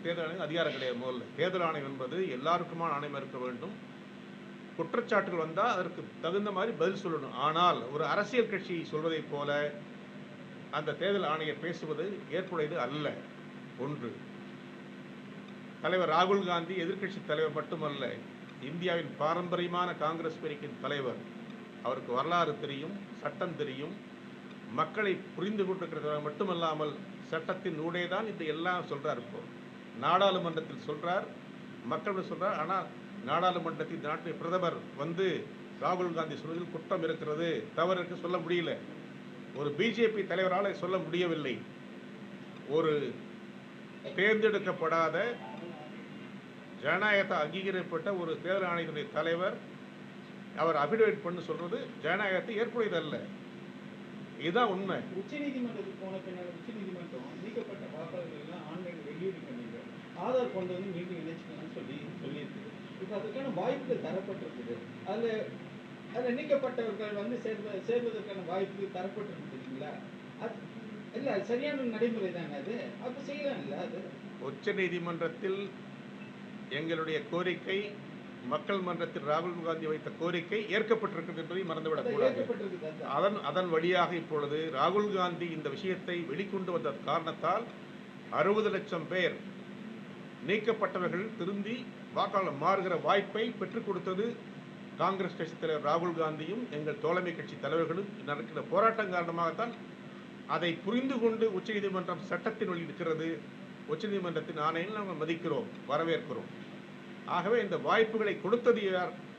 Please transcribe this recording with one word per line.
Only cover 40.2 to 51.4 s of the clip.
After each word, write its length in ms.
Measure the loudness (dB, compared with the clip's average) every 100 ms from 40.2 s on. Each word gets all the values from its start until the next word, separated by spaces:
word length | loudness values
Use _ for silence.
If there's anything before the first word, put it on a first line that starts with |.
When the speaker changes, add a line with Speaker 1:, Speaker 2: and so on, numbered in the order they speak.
| 2
Speaker 1:
தலைவரால் 480 | 4 4 6 4 2
சொல்ல 140 | 2 2 2
முடியவில்லை. 480 | 2 2 2 0 -2 -6 -12 -12 -12 -12 -12 -12 -12 -12 -12 0 4
ஒரு 160 | 6 4 2 -4 -10 -12 -12 -14 -14 -14 -14 -10 -6 2
தேர்ந்தெடுக்கப்படாத 1000 | 4 6 6 4 2 0 4 4 4 4 0 -2 -8 -10 -10 -10 -10 -12 -12 -12 -12 -12 -14 -14 -14 -4 2
ஜனநாயகத்தை 500 | 4 6 6 4 2
அங்கீகரிக்கப்பட்ட 640 | 2 0 -2 -2 0 -2 0 0
ஒரு 100 | 0 -2 2
தேர்தல் 240 | 2 2
ஆணையத்தினுடைய 380 | 2 0 -4 -2 0
தலைவர் 380 | 2 2 2 -2 -10 -14 -14 -14 -14 -14 -12 -12 -10 0
அவர் 180 | 4 6
அஃபிடவிட் 400 | 4 8 8 6 0
பண்ணு 160 | -2